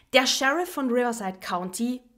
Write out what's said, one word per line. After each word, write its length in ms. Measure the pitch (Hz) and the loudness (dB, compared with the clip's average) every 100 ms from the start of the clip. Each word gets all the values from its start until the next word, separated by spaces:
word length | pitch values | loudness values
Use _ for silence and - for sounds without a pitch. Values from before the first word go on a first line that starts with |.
| - | 2
der 140 | 254 262 | 2 4
Sheriff 440 | - 269 320 359 | 2 2 2 -2
von 200 | 302 262 | -2 0
Riverside 500 | 240 247 226 190 185 | 2 2 -2 -6 -8
County 600 | - 175 185 - 240 247 _ | -6 -6 -6 -4 -4 -4 _